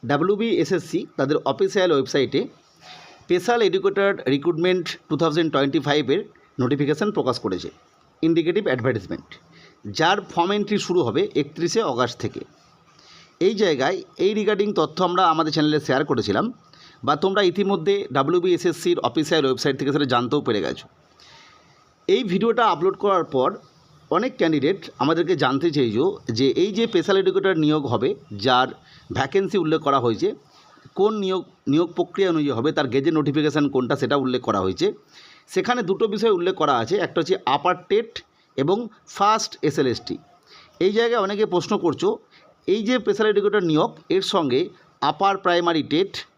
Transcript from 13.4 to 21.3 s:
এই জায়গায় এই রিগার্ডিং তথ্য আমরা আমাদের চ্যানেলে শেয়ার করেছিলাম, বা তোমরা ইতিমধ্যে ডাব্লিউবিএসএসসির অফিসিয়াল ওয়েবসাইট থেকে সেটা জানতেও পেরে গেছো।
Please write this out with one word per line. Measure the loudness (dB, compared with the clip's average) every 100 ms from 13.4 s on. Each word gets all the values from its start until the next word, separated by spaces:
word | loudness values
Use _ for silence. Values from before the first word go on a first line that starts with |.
| 0
এই | 2
জায়গায় | 0 2 0 -2 -8 -2 0
এই | 2
রিগার্ডিং | 0 0 0 0
তথ্য | -2 0 0
আমরা | 2 2
আমাদের | 2 0 2
চ্যানেলে | 2 0 0
শেয়ার | 0 0
করেছিলাম, | -2 0 0 -2 -8 _ -20 -20 -10 -4
বা | 0
তোমরা | 0 2 2
ইতিমধ্যে | 2 0 0 0 -2 0 0
ডাব্লিউবিএসএসসির | 2 2 2 0 0 -2 -2 0 0
অফিসিয়াল | -2 0 2 2
ওয়েবসাইট | 0 -2 -2
থেকে | -2 0
সেটা | 0
জানতেও | 0 0 -2 0
পেরে | -2 -2
গেছো। | -6 -12 _ _ _ -20